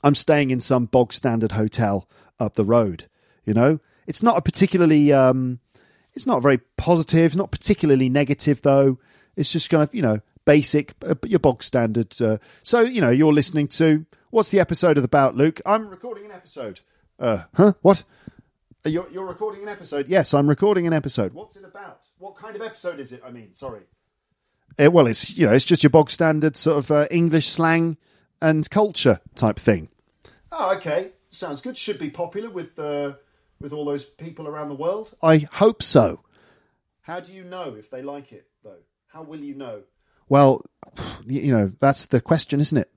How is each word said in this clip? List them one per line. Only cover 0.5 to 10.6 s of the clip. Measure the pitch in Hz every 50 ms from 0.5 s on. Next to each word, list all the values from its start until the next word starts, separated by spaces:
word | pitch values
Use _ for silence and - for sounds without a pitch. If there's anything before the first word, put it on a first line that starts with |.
in | 131 127
some | - - 139 123 120
bog | 104 - 127 123 - -
standard | - - 127 117 113 110 107 -
hotel | 110 107 107 - - 117 101 101 95 - _ _ _ _ _ _ _
up | 117 104 _
the | - 104
road, | 101 117 120 113 98 85 80 - _ _ _ _ _ _ _ _
you | 110 104
know? | 113 120 143 160 147 _ _ _ _ _
It's | - 160 -
not | - 233 -
a | 170
particularly, | - - - - 208 - - 180 170 156 156 147 147 147 143
um, | 135 131 127 127 131 127 127 123 120 _ _ _ _ _ _ _ _ _ _ _
it's | 262 -
not | 262 226 131
very | 120 143 139 - _ _ _
positive, | - - 165 175 165 156 - - 160 165 160 139
not | 180 196 -
particularly | - - - - 202 - - 151 139 131 131 127
negative, | 127 143 147 131 143 - - 147 143 - -
though. | 143 135 139 139 135 131 - _ _ _ _ _ _ _
It's | - 143 -
just | - 165 - -
kind | 170 156
of, | 151 147 -
you | 226
know, | 156 113 107 104 _ _ _ _ _
basic, | - 147 151